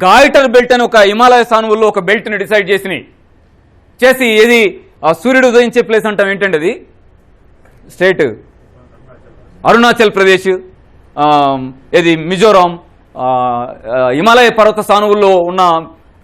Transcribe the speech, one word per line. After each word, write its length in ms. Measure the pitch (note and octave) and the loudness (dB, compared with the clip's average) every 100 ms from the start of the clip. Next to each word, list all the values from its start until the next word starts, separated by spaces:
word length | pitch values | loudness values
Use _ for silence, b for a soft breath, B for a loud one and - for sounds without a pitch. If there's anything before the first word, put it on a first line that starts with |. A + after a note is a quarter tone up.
గాయిటర్ 460 | F#3 A#3 D4 D4 C4 | 2 4 4 2 2
బెల్ట్ 220 | B3 A#3+ | 2 2
అని 100 | B3 | 0
ఒక 140 | A#3 A3 | 2 2
హిమాలయ 480 | G3+ G#3+ B3 B3 | 2 2 4 4
సానువుల్లో 440 | A#3 A3 A3 G#3+ G#3+ | 2 -2 -2 -2 0
ఒక 100 | G3+ | -2
బెల్ట్ని 400 | F3+ G#3+ A3 G3+ | -4 -4 -4 -10
డిసైడ్ 320 | G3 G#3 F#3+ | -4 -4 -2
చేసినాయి. 340 | G3 G3 C#3 - _ _ _ _ _ _ _ _ _ | -6 -6 -12 -14 _ _ _ _ _ _ _ _ _
చేసి, 220 | B3+ B3+ A#3+ | 0 0 0
ఏది, 540 | G#3+ A#3+ A#3 G3+ - - _ | 2 2 2 0 -4 -18 _
ఆ 80 | D3+ | -4
సూర్యుడు 340 | E3 B3 C4 B3+ | -2 0 2 2
ఉదయించే 360 | A#3 A#3 A#3+ | 0 0 -2
ప్లేస్ 240 | A3 A3 G#3+ | -2 -2 -2
అంటాం, 240 | G3+ G3 | -2 -4
ఏంటండి 260 | G3 G3 D#3 | -4 -4 -2
అది? 280 | F3 - - _ _ _ _ _ _ _ _ _ - | -4 -6 -14 _ _ _ _ _ _ _ _ _ -20
స్టేట్ 340 | - F#3 F3 C3+ G#2+ - _ _ _ _ _ - - _ - - - C#3 | -2 -2 0 -2 -4 -18 _ _ _ _ _ -20 -20 _ -20 -20 -6 -2
అరుణాచల్ 440 | A3 A#3+ A#3 G#3 | 0 0 0 0
ప్రదేశ్, 460 | G3+ F#3+ F#3 F#3+ F#3 - _ _ _ _ C#3+ | 2 0 0 -2 -6 -10 _ _ _ _ -4
ఆ, 80 | D3 D3 C#3 C3+ C3 C3 _ | 0 2 0 -2 -8 -16 _
ఏది, 220 | F3 E3+ D#3+ | 0 0 -2
మిజోరాం, 640 | D#3+ F#3 A3 G3 F3 F3 - _ _ - | -4 0 2 4 2 -4 -18 _ _ -8
ఆ, 80 | B2+ B2+ B2 A#2+ B2 - A2 B2+ | -4 -2 -2 -6 -10 -14 -8 -2
ఆ, 120 | B2+ | -2
హిమాలయ 420 | C3+ A3 B3 A#3 | -2 0 2 2
పర్వత 300 | A3 G#3+ G#3+ | 2 0 0
సానువుల్లో 480 | - G3+ G#3 G#3 G3 | -2 0 0 0 2
ఉన్న 580 | F#3 F3 F#3 F3 E3 D#3+ - _ _ | 0 0 -2 0 -2 -6 -20 _ _